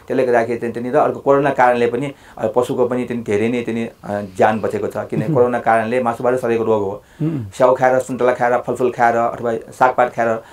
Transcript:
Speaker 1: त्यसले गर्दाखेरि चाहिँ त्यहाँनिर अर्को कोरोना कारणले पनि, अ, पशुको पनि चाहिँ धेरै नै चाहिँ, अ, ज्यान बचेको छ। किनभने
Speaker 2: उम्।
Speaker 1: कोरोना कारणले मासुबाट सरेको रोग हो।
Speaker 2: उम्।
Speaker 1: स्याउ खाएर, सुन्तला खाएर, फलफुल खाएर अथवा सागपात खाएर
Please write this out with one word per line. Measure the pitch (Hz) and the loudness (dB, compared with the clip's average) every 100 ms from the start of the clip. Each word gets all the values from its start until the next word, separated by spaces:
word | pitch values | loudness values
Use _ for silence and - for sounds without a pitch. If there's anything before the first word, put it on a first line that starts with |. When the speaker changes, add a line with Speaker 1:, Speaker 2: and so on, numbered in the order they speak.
| - | -6
Speaker 1:
त्यसले | 131 127 | 0 2
गर्दाखेरि | 120 117 117 | 2 0 -2
चाहिँ | 117 | -4
त्यहाँनिर | 120 123 147 | -6 -2 0
अर्को | 123 127 | 0 0
कोरोना | 135 139 143 | 2 2 2
कारणले | 135 123 120 120 | 4 4 4 2
पनि, | 120 143 - - - | 0 -4 -10 -18 -6
अ, | 113 | -2
पशुको | 123 120 127 120 | 0 0 0 0
पनि | 127 | -2
चाहिँ | 120 120 | -4 -6
धेरै | 110 104 113 | -2 0 0
नै | 123 | -2
चाहिँ, | 117 113 113 | -4 -4 -6
अ, | - 113 101 101 92 | -10 -8 -6 -4 0
ज्यान | 110 110 | 2 2
बचेको | 95 104 101 | -2 -2 -4
छ। | |
किनभने | - - 117 - | -6 -6 -4 0
Speaker 2:
उम्। | |
Speaker 1:
कोरोना | 139 123 120 | 2 2 2
कारणले | 117 113 110 127 | 2 2 2 0
मासुबाट | 120 117 123 | -2 -2 0
सरेको | 127 123 113 | 0 0 0
रोग | 110 110 | 2 0
हो। | 95 104 - - | 0 -6 -12 -6
Speaker 2:
उम्। | 156 151 101 - | -4 -4 -6 0
Speaker 1:
स्याउ | 127 | 2
खाएर, | 127 131 127 | 4 2 2
सुन्तला | 123 127 123 | -2 -2 0
खाएर, | 120 120 123 | 0 0 0
फलफुल | - 120 123 | -2 -2 -2
खाएर | 123 117 117 | 2 2 2
अथवा | 117 113 117 | 0 -2 -4
सागपात | 113 - - 131 127 123 | -4 -6 0 0 2 0
खाएर | - 117 113 - | 0 -2 -2 -6